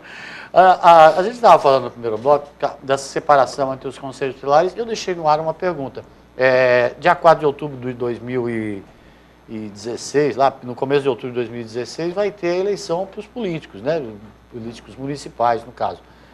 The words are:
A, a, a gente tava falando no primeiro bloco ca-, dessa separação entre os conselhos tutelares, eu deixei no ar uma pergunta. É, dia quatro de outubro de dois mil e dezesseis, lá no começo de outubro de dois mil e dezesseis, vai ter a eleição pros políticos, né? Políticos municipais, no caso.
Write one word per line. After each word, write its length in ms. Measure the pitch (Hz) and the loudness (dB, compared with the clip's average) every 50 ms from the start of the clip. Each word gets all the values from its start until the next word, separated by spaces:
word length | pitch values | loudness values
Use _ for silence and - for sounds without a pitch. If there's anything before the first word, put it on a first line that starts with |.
| - - - - - - - - - - | -16 -20 -20 -18 -18 -18 -18 -18 -16 2
A, 120 | - 170 | 4 6
a, 460 | 185 185 180 180 - 170 170 165 156 160 147 180 | 6 6 4 6 6 8 10 10 10 8 8 4
a 40 | |
gente 160 | 185 220 247 240 | 0 -2 -2 2
tava 200 | 233 202 170 151 | 6 6 6 8
falando 260 | - 143 135 131 123 | 6 4 2 2 0
no 60 | 120 | -4
primeiro 260 | - 120 117 117 107 | -8 -8 -6 -6 -6
bloco 320 | 107 120 139 147 143 - - - - | -2 2 2 2 2 0 -6 -8 -6
ca-, 160 | 143 139 - - | -6 -6 -6 -8
dessa 240 | - 131 135 135 - | -4 -2 -2 -2 -4
separação 680 | - - 160 - - 147 139 127 123 - - 139 131 135 | -6 -8 -4 2 4 4 4 4 2 0 -4 -4 -4 -6
entre 120 | 127 - | -8 -10
os 120 | 135 123 - | -12 -12 -12
conselhos 360 | - 135 131 - 143 135 120 | -14 -16 -8 -6 -6 -6 -6
tutelares, 380 | - - 139 143 156 175 185 180 | -6 -2 2 2 2 2 2 -2
eu 120 | 202 240 | -6 -8
deixei 280 | 226 220 - - 190 180 | -8 -8 -8 -6 -6 -6
no 140 | 170 160 151 | -2 0 0
ar 100 | 151 156 | 0 0
uma 140 | 160 160 | 0 -4
pergunta. 500 | 160 - 190 180 170 143 135 123 - - - - - - _ _ _ - | -6 -4 -6 -6 -6 -6 -8 -10 -12 -14 -18 -18 -20 -20 _ _ _ 0
É, 560 | 127 131 127 127 127 123 123 123 120 123 - - | 2 4 4 4 4 4 4 2 2 0 -2 -2
dia 160 | 143 175 175 | 0 0 0
quatro 260 | - - 170 160 151 | 4 4 4 4 4
de 60 | 156 | 2
outubro 300 | 143 131 - 156 147 135 | 0 -2 -2 -6 -10 -10
de 160 | 123 123 127 | -10 -10 -10
dois 260 | 123 117 123 120 120 101 | -8 -6 -6 -6 -6 -6
mil 300 | 113 123 127 123 117 117 | -8 -6 -6 -4 -4 -4
e 340 | 117 113 107 107 101 98 92 - - _ - - - _ _ _ _ _ _ | -4 -4 -4 -6 -8 -10 -12 -18 -20 _ -20 -20 -20 _ _ _ _ _ _
dezesseis, 880 | - 113 110 110 104 98 101 101 120 117 - - - - 143 151 139 104 | -14 -12 -12 -12 -12 -14 -12 -12 -10 -10 -10 -10 -4 0 0 0 0 2
lá 140 | 117 135 135 - - | 2 2 0 0 -2
no 120 | - 123 117 | -8 -12 -8
começo 280 | - - 131 143 143 | -6 -2 -2 0 0
de 60 | 135 139 | 0 0
outubro 180 | 123 - - 127 | -2 -4 -6 -6
de 20 | 120 | -6
dois 160 | 123 120 110 | -6 -6 -6
mil 100 | 117 120 | -8 -10
e 40 | 117 | -12
dezesseis, 500 | 107 110 123 120 - - - 165 175 175 | -10 -10 -10 -10 -8 -8 -8 -8 -6 -4
vai 160 | 196 208 196 | -4 -4 -4
ter 180 | 202 - - 170 | -4 -4 -4 -4
a 80 | 175 | -2
eleição 480 | 185 190 202 202 - - - 165 175 196 | -2 -2 -2 -4 -6 -6 -6 -4 -4 -6
pros 220 | 196 - 208 202 | -8 -10 -14 -16
políticos, 560 | - - 254 226 185 165 156 - - - 98 | -14 -10 -8 -6 -6 -6 -8 -10 -14 -16 -8
né? 200 | 107 135 160 165 135 113 107 104 107 104 - _ _ _ | -6 -4 -4 -4 -6 -8 -12 -16 -18 -20 -20 _ _ _
Políticos 460 | - 120 113 117 117 - - - 101 | -16 -14 -12 -12 -14 -14 -18 -20 -16
municipais, 680 | 127 135 139 147 139 - - - - 117 120 120 107 - | -12 -10 -10 -10 -10 -12 -12 -6 -2 0 0 0 -2 -4
no 40 | 127 | -10
caso. 300 | - - 110 98 90 - - - - _ - _ | -8 -6 -6 -6 -6 -10 -16 -20 -20 _ -20 _